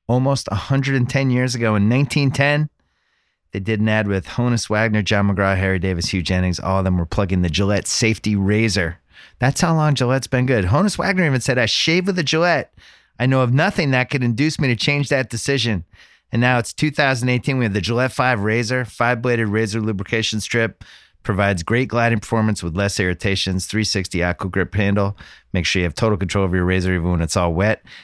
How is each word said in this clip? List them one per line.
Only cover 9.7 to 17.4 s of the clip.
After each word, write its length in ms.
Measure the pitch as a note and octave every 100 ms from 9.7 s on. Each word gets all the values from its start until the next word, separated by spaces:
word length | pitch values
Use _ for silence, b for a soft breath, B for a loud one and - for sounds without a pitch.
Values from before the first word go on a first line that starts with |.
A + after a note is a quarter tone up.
| D#3+
long 180 | D3+ C3+
Gillette's 320 | B2 C3 -
been 180 | B2+ B2+
good. 200 | A#2+ F2
Honus 320 | C#3 G3+ -
Wagner 280 | F#3+ F#3+ E3
even 160 | C3
said, 160 | B2+ B2+
"I 60 | A2+
shave 420 | - - E3+ F#3
with 100 | F3+
a 60 |
Gillette. 500 | C#3+ D#3+ F3 D3+ - _ B B B B
I 60 | B2
know 160 | C3
of 120 | B2
nothing 380 | B2+ F3+ - D3
that 180 | B2+ B2+
could 140 | C#3
induce 360 | B2 A2+ D3+ -
me 80 | C#3
to 60 | A#2+
change 340 | - C#3+ C#3
that 200 | C#3 B2
decision." 540 | A2+ - C#3 A2+ G2 - b b b b
And 80 | A#2
now 160 | B2 B2
it's 160 | A2+
two 180 | - D3+
thousand 360 | C#3 C#3 B2+ B2+
eighteen. 280 | B2